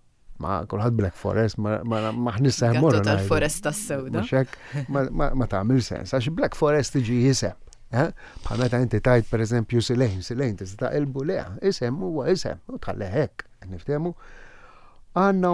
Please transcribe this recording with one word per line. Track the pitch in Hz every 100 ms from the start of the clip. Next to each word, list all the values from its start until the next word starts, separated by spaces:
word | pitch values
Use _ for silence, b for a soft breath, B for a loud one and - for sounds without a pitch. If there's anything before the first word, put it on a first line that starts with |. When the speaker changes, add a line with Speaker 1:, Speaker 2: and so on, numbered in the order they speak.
| _ _ - -
Speaker 1:
Ma | 80 95
kulħadd | 92 101 117 113
Black | 95
Forest, | - 98 101 113 -
ma, | 104 107
ma, | 117 110 110
ma | 113 120
ħnissa | 107 139 - 120
Speaker 2:
Gatto | 117
Speaker 1:
jmorru | 156 104
ngħidu. |
Speaker 2:
Tal-Forest | 104 95 98 156 147 -
tas-Sewda. | 147 151 - 143 131 160
Speaker 1:
Mhux | 233
hekk, | 131 127 - - 143 131
ma, | 139 131
ma, | - 147
ma | 131 113
tagħmel | 95 107 131
sens, | 110 - 95
għax | 135 123
Black | 175 - -
Forest | 151 147 120 139
tiġi | 113 123 131
jisem, | 127 87 - - - -
eh? | 117 165 - B B -
Bħal | 110
meta | 123 120
inti | 123 107
tajt, | 127 123 110
per | 113
eżempju, | 110 120 107 117
Silejn, | 110 123 123 92
Silejn | - 120 131 98
tista' | 95 104 120
taqilbu | 143 143 135 147
le, | 175 92 98
isem | 196 - 120 147
huwa | 185 151 131
isem, | 190 - - -
u | 254
tħallih | - 101 98
hekk, | 123 123 - - - 95
niftehmu? | 90 - 147 175 170 B B B B B B B B -
Għandna | 175 196 190 180